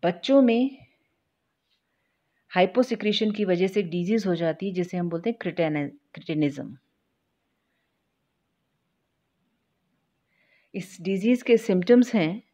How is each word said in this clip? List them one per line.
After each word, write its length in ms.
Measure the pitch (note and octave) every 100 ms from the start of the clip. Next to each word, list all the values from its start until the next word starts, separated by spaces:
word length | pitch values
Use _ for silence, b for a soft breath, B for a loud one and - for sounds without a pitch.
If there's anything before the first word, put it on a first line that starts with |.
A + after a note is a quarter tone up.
बच्चों 380 | F3 F3+ - C#4
में 440 | B3+ A#3 C4 - - _ _ _ _ _ _ _ _ _ _ _ _ _ _ _ _
हाइपोसिक्रीशन 840 | F#3 F#3+ A3 B3+ A3 G#3+ G#3 G#3+
की 120 | G#3
वजह 220 | G3+ F3+ F#3+
से 140 | F#3+
एक 100 | F3+
डिजीज 360 | F3 F3 A3 F#3+
हो 80 |
जाती 340 | E3+ E3 D#3+ G3
है 60 |
जिसे 220 | F3+ F3 F3+
हम 120 | F3
बोलते 220 | E3 G3
हैं 80 | A#3
क्रिटेनि-, 580 | F3+ E3+ D#3+ D3+ C#3+ - _
क्रिटिनिज्म। 640 | - - D3+ D3 C#3+ - C3+ _ _ _ _ _ _ _ _ _ _ _ _ _ _ _ _ _ _ _ _ _ _ _ _ _ _ _ _ _ _ _ _ _ _ _ _ _ _ _
इस 220 | G3 F3 -
डिजीज 420 | F3 G3 G#3+ B3
के 140 | - A#3
सिम्टम्स 580 | A3+ F#3 F3+ B3 B3
हैं 280 | A3 D#3+ G#3 _